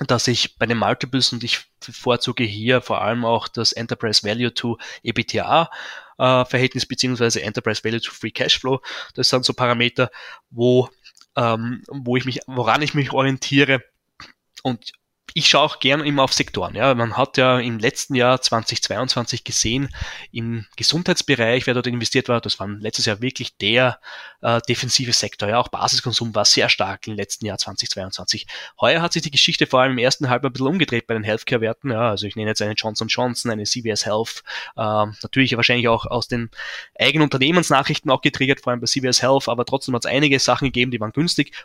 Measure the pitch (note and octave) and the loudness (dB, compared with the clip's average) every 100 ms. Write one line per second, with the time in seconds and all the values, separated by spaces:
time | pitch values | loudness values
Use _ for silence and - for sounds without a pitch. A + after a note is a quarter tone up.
0 | C#3 A#2+ - A#2 - - A#2 A#2 G2+ B2 | 0 0 2 0 -2 -2 -2 0 0 0
1 | B2+ C3 A#2 A#2+ A#2 - - _ - - | -2 0 0 -2 -4 -6 -6 _ -18 -6
2 | B2+ A#2+ - B2 A2+ G2+ A2+ B2+ - G2+ | -2 0 -2 -2 -4 -2 0 0 0 -2
3 | G2+ A#2+ A#2 A2+ - - A2+ - A2+ B2+ | 0 0 0 0 -2 -2 -2 -2 -6 -4
4 | A2+ G#2 G#2 A2+ A#2+ - A#2+ A2 - - | 0 0 0 -2 -2 -2 -4 -4 -8 -8
5 | A#2 A2 - G#2+ - D3 E3 - - - | -4 -2 -2 -4 2 2 2 -6 -14 -16
6 | - - B2+ B2+ B2+ B2+ B2+ B2+ - B2 | -20 0 2 4 2 0 0 -2 -6 -2
7 | B2+ A#2+ A#2 A2+ G2+ A2+ A2+ G#2 A2 A#2 | -2 2 0 0 -4 -4 -4 -2 -4 -4
8 | - - A2+ - B2 - B2+ C3 - - | -6 -8 -8 -2 0 0 0 -2 -4 -12
9 | - - B2 C3 C3 A#2+ B2 A#2+ A#2+ - | -10 -2 0 2 0 0 0 2 0 2
10 | B2+ - - - _ A#2 B2 B2+ B2 _ | -2 -4 -18 -20 _ 2 4 4 2 _
11 | - _ _ - A#2 A2+ A#2 B2 - C#3 | -20 _ _ -2 0 0 -4 -8 -10 -8
12 | A#2+ B2+ B2+ A2+ - B2+ A2+ B2+ D3+ D3 | -2 0 0 -6 -6 -2 2 2 2 0
13 | C3 C3 C3+ C3 - C#3 C3+ C3+ - _ | 0 2 0 0 2 4 6 2 0 _
14 | _ _ - _ _ - C3 A#2+ - - | _ _ -20 _ _ -8 -6 -4 -8 -20
15 | _ _ - E3+ - C#3+ D3+ - C3 D3 | _ _ -10 0 4 4 4 2 2 2
16 | D3 C#3+ C3 - C#3 G#2 F2 F#2+ C3 B2 | 2 2 2 2 -2 -2 -4 2 2 4
17 | A#2 A2 C3+ - B2+ B2+ A#2+ A2+ A2 - | 0 0 0 4 4 4 0 0 -2 -2
18 | - C3 B2 B2+ - A#2 - - - G2+ | -2 2 4 4 2 0 -2 -4 -4 -2
19 | B2+ - A#2 A#2+ - - A2 B2+ C#3 - | -2 -2 -4 -6 -4 -2 0 0 -2 -6
20 | - - - A#2 A#2 A#2 G#2 - A2+ D#3+ | -8 -10 -12 -8 -6 -6 -8 -4 -2 0
21 | F3+ F3 - B2+ A2+ B2+ C#3 B2 B2 A#2+ | 0 -2 0 2 2 2 0 -2 0 -2
22 | A2+ C3 - A#2+ G#2 - G2 G#2 G#2+ - | 0 0 2 -2 -2 -6 -6 -6 -6 -2
23 | A#2 G#2 B2 - A#2+ - G2+ A#2+ B2+ - | -2 -2 -4 -6 -12 -4 2 4 2 0
24 | - - - - A#2 A#2 - A#2+ B2 - | -14 -18 -20 -6 0 0 0 -2 0 -2
25 | B2 - G#2 - G#2 A#2 - - - - | 0 -2 -2 -4 0 0 0 -2 0 0
26 | B2 A#2 A#2 G#2+ G#2 - A2 - G2 G2 | -2 -2 -2 2 4 4 2 2 -2 -4
27 | - G#2 G2+ - G#2 F#2+ - G2 - - | -8 -8 -8 -6 -6 -6 -6 -6 -6 -8
28 | F#2+ - F#2 - - - - - A2+ E3 | -8 -8 -6 -6 -8 -14 -14 0 2 2
29 | E3+ E3+ D3+ C#3 - - D3+ C3 C3 B2+ | 0 -2 0 2 2 2 2 4 4 4
30 | B2 - C3+ B2 C3+ B2 C3+ F#3 D3 A#2 | 2 2 0 2 0 0 -2 2 0 0
31 | - A2+ G#2+ A2 - A#2+ A2 A2+ C#3 A2 | -2 -4 -2 -2 0 0 0 -2 -4 0
32 | A#2+ G2+ G#2 A2+ G#2+ G#2+ G#2 G#2 A2 G#2+ | 0 0 -4 -4 -2 -2 -2 -2 -4 -6
33 | A2 - B2 A#2 B2 G#2+ G#2 B2+ A2+ G2+ | -4 -2 -2 -2 -4 -4 -4 -4 -2 -2
34 | A2 G#2+ A#2 - - - - - A2 G#2+ | -2 -2 -2 -8 -12 -12 -10 -6 -2 0
35 | G#2+ G#2+ G#2+ C3+ C3 A#2 A#2 B2 A#2+ A#2 | 0 -4 -2 2 2 2 2 4 4 2
36 | - B2 - B2 A2+ - - - - - | 0 -4 -2 -4 -6 -10 -12 -12 -16 0
37 | B2+ D3+ D3 C3+ C3+ F3+ D#3+ C3+ C#3 D3+ | 2 4 2 4 4 4 4 2 2 -2
38 | C#3+ B2+ C#3+ - C3+ C3+ - A#2+ A#2 C#3 | 2 2 2 2 0 0 0 -2 -2 -2
39 | B2+ B2 B2 C3+ - A#2 A#2+ C3+ - A#2+ | 0 2 4 2 2 -2 -2 -2 -2 -4
40 | - C3 D3 C3+ - A#2+ C3+ A#2+ B2 A#2+ | 0 2 4 4 2 2 0 0 0 -2
41 | G#2+ C#3 F3 - C#3+ - | -4 -2 0 0 -2 -6